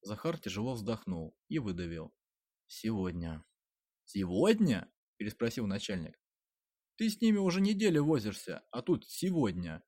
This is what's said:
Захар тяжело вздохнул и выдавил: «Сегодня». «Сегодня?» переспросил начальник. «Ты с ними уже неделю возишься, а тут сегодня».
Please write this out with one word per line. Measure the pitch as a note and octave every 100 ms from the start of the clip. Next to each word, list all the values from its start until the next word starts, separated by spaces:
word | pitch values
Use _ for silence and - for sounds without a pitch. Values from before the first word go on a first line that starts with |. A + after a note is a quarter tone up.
Захар | G2 G#2 D#3+ E3+
тяжело | - F#2 A#2
вздохнул | B2 G2+ A2 - F2 D#2+ _ _
и | D#3
выдавил: | A2 F2 F2 E2 D#2 _ _ _ _ _ _
«Сегодня». | - A2 A2 F#2 F2 E2+ D#2+ - _ _ _ _ _ _
«Сегодня?» | G2+ F2+ F#2 F3+ A3 F#3+ G2+ - _ _ _
переспросил | G#2 - A#2 A#2+ G#2+
начальник. | G2 - F#2+ D#2+ - _ _ _ _ _ _ _ _
«Ты | A3+
с | G#3+
ними | A3+ G#3
уже | F#3+ F3+
неделю | G3 G#3 G#3+ D#3+ D3
возишься, | D3+ G#2 F#2+ - D#2+ _
а | A#2+
тут | B2+ D#3 -
сегодня». | - F#3 E3+ A#2 F2+ E2+ D#2+